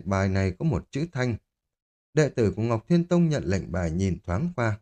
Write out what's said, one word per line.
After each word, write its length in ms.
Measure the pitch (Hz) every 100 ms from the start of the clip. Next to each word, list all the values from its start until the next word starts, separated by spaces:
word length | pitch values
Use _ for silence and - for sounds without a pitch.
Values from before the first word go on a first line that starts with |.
| -
bài 200 | 95 98
này 220 | 95 95 90
có 60 | 82
một 220 | 80 -
chữ 160 | 139 170
Thanh." 240 | 123 127 110 _ _ _ _ _ _ _
Đệ 160 | 156 139
tử 240 | - 104 95
của 60 |
Ngọc 240 | 113 113 -
Thiên 200 | 175 170
Tông 220 | 175 165
nhận 140 | 143 -
lệnh 260 | 95 -
bài 200 | 92 85
nhìn 260 | 85 95 85
thoáng 260 | - 90 175 151
qua, 240 | 113 104